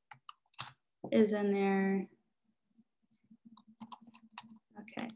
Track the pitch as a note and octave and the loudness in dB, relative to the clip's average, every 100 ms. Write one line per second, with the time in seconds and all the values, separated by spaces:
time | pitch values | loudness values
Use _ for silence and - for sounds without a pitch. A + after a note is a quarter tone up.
0 | - - - - _ - - - _ _ | -20 -20 -20 -20 _ -10 -10 -10 _ _
1 | - A3+ G#3 G#3 G3+ G3 G3 G3 G3 G3 | 0 4 4 4 2 2 4 4 2 0
2 | - _ _ _ _ _ _ _ _ _ | -2 _ _ _ _ _ _ _ _ _
3 | _ _ _ A3+ A#3 A3+ - A3 - - | _ _ _ -20 -20 -20 -20 -20 -16 -16
4 | A#3 - A3+ A3 A3+ A3 _ G#3 G#3+ - | -18 -20 -20 -18 -18 -20 _ -20 -14 -10
5 | A#3 | -10